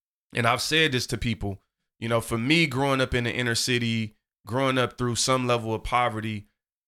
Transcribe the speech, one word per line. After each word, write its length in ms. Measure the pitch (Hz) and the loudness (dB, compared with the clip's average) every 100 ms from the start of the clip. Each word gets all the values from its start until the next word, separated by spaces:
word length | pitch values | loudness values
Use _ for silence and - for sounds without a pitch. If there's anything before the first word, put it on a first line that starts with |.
| _ _ _ | _ _ _
and 120 | - 117 | 0 2
I've 140 | 123 | 2
said 320 | - 156 160 | 2 2 2
this 140 | 127 - | 2 -2
to 80 | 113 | -4
people, 420 | 120 110 101 95 _ _ _ - | -2 -2 -4 -8 _ _ _ -10
you 100 | 117 | -2
know, 120 | 117 | -2
for 160 | 110 117 | 0 -2
me 280 | 120 165 160 | 2 4 4
growing 340 | 123 139 135 | 0 0 2
up 140 | 127 | 0
in 100 | 127 | 0
the 80 | 120 | -2
inner 200 | 104 123 | -2 -2
city, 600 | 117 - 123 117 113 107 - _ _ - | 0 0 0 0 -2 -4 -8 _ _ -8
growing 320 | 120 135 131 | -2 0 2
up 200 | 123 - | 0 -2
through 180 | 123 113 | -4 0
some 300 | - 131 123 | 0 0 2
level 280 | 120 110 | 0 0
of 80 | 110 | -4
poverty, 640 | - 123 123 107 110 107 - _ _ _ | -2 0 0 -2 -6 -8 -12 _ _ _